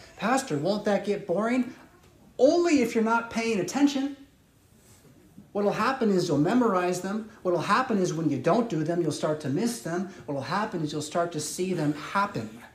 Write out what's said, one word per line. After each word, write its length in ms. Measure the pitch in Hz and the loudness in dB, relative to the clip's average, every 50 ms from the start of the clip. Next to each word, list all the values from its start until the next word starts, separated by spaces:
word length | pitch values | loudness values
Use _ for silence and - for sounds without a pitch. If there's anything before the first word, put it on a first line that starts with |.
| - - - | -20 -20 -10
"Pastor, 400 | - 185 214 254 262 254 - 156 | -6 -2 0 0 0 0 -2 -4
won't 280 | 143 147 180 208 208 - | -2 0 0 0 0 0
that 180 | 214 202 190 - | 0 0 0 0
get 220 | 208 196 170 - | -2 -2 -2 -2
boring?" 480 | - 170 190 220 233 247 262 240 - - - - - - - - - - - - - - | -2 0 0 0 2 2 0 0 -2 -4 -16 -20 -20 -20 -20 -20 -20 -20 -20 -20 -10 0
Only 440 | - 247 285 330 349 349 339 302 269 233 | 4 6 6 6 6 4 4 4 4 4
if 100 | 226 - | 2 2
you're 100 | 226 214 | 2 2
not 280 | 220 226 233 233 - | 2 2 0 -2 -2
paying 280 | - 226 226 226 226 196 | -4 -2 -2 0 0 0
attention. 580 | 160 - - 269 294 285 - 269 269 285 285 - - - _ _ _ _ _ _ _ _ _ _ _ - - - - - - - - - - - - - | -2 -2 2 4 4 4 4 2 -4 -4 -6 -10 -18 -20 _ _ _ _ _ _ _ _ _ _ _ -20 -20 -20 -20 -20 -20 -20 -20 -20 -20 -20 -16 -8
What'll 200 | - 202 208 202 | -4 0 0 0
happen 380 | 175 175 214 254 269 262 233 208 | 2 2 0 0 0 2 2 2
is 180 | 196 180 165 | 2 2 2
you'll 100 | - 151 | 2 2
memorize 600 | 139 151 180 233 247 240 220 190 180 175 180 180 180 | 2 2 4 4 4 4 4 2 2 0 0 -2 -2
them. 300 | - 190 202 220 220 - - - | -4 -6 -6 -6 -8 -10 -12 -6
What'll 200 | - 185 175 160 | -2 0 0 0
happen 360 | 147 156 202 240 247 - 220 | 2 2 2 2 2 2 0
is 160 | 196 180 165 151 | 0 0 0 0
when 160 | 160 160 147 | 0 0 0
you 80 | 135 | 0
don't 320 | 123 - 160 175 240 233 - | 0 2 2 2 2 2 0
do 140 | 170 156 151 | -2 -2 -2
them, 180 | 156 170 175 | 0 0 0
you'll 120 | 170 151 147 | 0 -2 -2
start 260 | - - 156 151 151 | -2 -2 -2 -2 -2
to 80 | - 135 | -4 -4
miss 320 | 135 175 226 233 - - | -2 0 -2 -2 -4 -4
them. 280 | - 165 165 180 196 185 - - 117 | -6 -6 -4 -4 -6 -6 -10 -14 -10
What'll 180 | - 143 139 123 | -8 -8 -6 -6
happen 400 | 123 170 202 214 - - 175 156 | -4 -4 -2 -2 -4 -4 -4 -4
is 80 | 147 | -4
you'll 100 | 156 151 | -4 -6
start 300 | 147 - - 175 170 170 | -6 -4 -2 -2 -2 -2
to 80 | 170 151 | -2 -6
see 340 | 147 - - - 185 190 180 | -6 -6 -4 -4 -2 -2 0
them 200 | 160 151 147 151 | 0 0 0 -2
happen 560 | - - - - 202 202 202 - 131 107 104 - - - - | -2 -4 -4 -2 -2 -2 -2 -4 -6 -8 -10 -12 -16 -20 -20